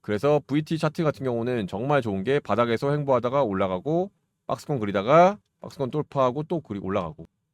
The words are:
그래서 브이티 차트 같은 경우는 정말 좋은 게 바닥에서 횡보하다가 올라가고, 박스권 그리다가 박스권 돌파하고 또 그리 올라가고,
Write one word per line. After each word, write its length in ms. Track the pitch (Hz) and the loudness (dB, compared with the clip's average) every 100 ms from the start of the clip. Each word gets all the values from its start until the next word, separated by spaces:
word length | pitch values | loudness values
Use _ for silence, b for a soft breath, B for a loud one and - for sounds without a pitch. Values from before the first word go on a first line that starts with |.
그래서 420 | - 104 139 147 - | -4 -2 2 0 0
브이티 300 | 147 156 160 | -2 -2 -2
차트 280 | 156 151 | -2 -2
같은 200 | 160 - | -4 -2
경우는 440 | 135 117 117 123 95 | -4 -4 -2 -4 -4
정말 340 | 95 131 147 | -6 0 0
좋은 220 | 113 95 | 0 -4
게 160 | 98 143 | 0 -2
바닥에서 520 | - 107 120 113 143 | 0 0 2 2 0
횡보하다가 520 | 147 139 127 120 139 | -2 2 2 2 0
올라가고, 640 | 127 95 98 92 135 165 190 _ _ _ _ | 0 0 0 -2 -2 -2 -2 _ _ _ _
박스권 320 | 131 - 143 | -8 -4 -4
그리다가 580 | 104 101 101 156 180 208 _ _ | -2 -2 4 8 8 4 _ _
박스권 320 | - - 131 | -18 -8 -6
돌파하고 500 | 151 143 143 131 123 | -4 -6 0 0 -2
또 180 | 156 170 | -6 -6
그리 200 | - 101 | -6 -8
올라가고, 480 | 95 101 87 78 82 _ _ | -2 -2 -4 -10 -20 _ _